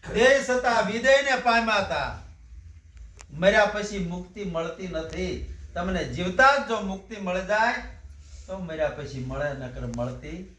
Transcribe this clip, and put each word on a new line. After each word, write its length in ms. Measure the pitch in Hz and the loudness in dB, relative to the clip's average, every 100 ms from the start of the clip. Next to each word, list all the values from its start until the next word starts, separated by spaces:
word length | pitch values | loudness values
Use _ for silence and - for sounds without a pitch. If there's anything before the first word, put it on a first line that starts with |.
| - | -4
દેહ 300 | 208 254 277 | 4 6 6
સતા 380 | 240 247 247 226 | 4 0 2 2
વિદેહને 560 | 202 226 254 277 277 254 | 2 0 6 6 6 2
પામ્યા 440 | 247 233 226 214 | 4 2 2 0
હતા. 380 | 196 156 127 110 - - - - - - - - - - - | 0 -2 -4 -8 -16 -20 -20 -20 -20 -20 -20 -20 -20 -18 -16
મર્યા 320 | 143 185 220 202 | 2 4 6 4
પછી 340 | 208 202 202 | 2 -4 -4
મુક્તિ 460 | 170 175 180 214 196 | -6 -6 -10 -10 -6
મળતી 420 | 165 165 - 185 | -4 -4 -6 -8
નથી. 460 | 160 160 165 180 175 - - - | -6 -6 -6 -4 -4 -8 -12 -10
તમને 320 | 170 180 185 135 | -6 -2 -2 -4
જીવતા 520 | 123 180 180 262 277 | -4 -2 6 8 6
જ 120 | 214 | 2
જો 120 | 220 | -2
મુક્તિ 340 | 196 190 - 214 | -2 -6 -10 -8
મળી 320 | 190 180 180 | -4 -2 0
જાય 260 | 208 226 247 - - - - - - - | 2 2 0 -8 -16 -18 -20 -20 -18 -12
તો 100 | 190 | -10
મર્યા 320 | 170 160 151 | -8 -2 -2
પછી 360 | - 110 131 127 | -2 -10 -8 -6
મળે, 240 | 135 147 | -4 -4
નકર 320 | 131 127 123 120 117 | -4 -10 -8 -8 -6
મળતી 420 | 123 123 151 170 190 | -6 -6 -10 -12 -14